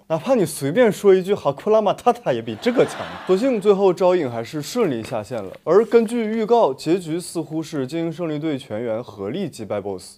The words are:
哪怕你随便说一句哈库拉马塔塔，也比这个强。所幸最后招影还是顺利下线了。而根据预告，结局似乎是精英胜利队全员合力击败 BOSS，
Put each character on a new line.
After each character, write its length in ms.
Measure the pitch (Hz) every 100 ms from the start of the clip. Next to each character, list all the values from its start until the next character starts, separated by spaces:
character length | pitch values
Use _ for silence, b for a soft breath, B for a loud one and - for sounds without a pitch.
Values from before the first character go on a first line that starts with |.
| -
哪 100 | 160
怕 180 | 214
你 120 | 254 175
随 260 | - 139
便 180 | 196 233
说 240 | - 202
一 80 | 190
句 120 | 180
哈 180 | 202 143
库 160 | 139 214
拉 140 | 220
马 100 | 202
塔 180 | 156 240
塔， 220 | 233 165
也 80 | 120
比 160 | 117 107
这 140 | 240
个 140 | 233 147
强。 180 | - 95 87 -
所 100 | 190
幸 240 | 269 220
最 100 | 202
后 220 | 196 196
招 240 | 175 180 185
影 140 | 131
还 120 | 117
是 200 | 117 156
顺 280 | 147 247 190
利 120 | 117
下 200 | 110 117
线 140 | 104 120
了。 80 | 95 -
而 220 | - 185
根 220 | 226 233 220
据 180 | 240
预 180 | 214 226
告， 300 | 214 233 170
结 260 | 131 156 190
局 220 | 165 170
似 180 | - 175
乎 240 | 151 156
是 240 | 147 151 127
精 200 | 165 165
英 40 |
胜 200 | 160 165
利 80 | 151
队 180 | 160 139
全 240 | - 107
员 240 | 120 110
合 240 | 123 101 98
力 180 | 170 170
击 160 | -
败 160 | 101 104
BOSS， 380 | 98 92 -